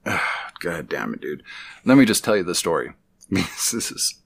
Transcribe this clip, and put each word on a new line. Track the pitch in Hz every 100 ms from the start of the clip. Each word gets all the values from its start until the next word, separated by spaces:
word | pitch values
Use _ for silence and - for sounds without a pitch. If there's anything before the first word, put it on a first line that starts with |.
uh, | - - - - - -
God | 87 82 -
damn | 71 55
it, | 58
dude. | 67 73 - - - -
Let | - 135
me |
just | 123 104
tell | - 107
you |
the | 87
story, | 87 87 80 62 - _
<laughs> | _ _
because | 95 82 - -
this | 117 -
is | - - -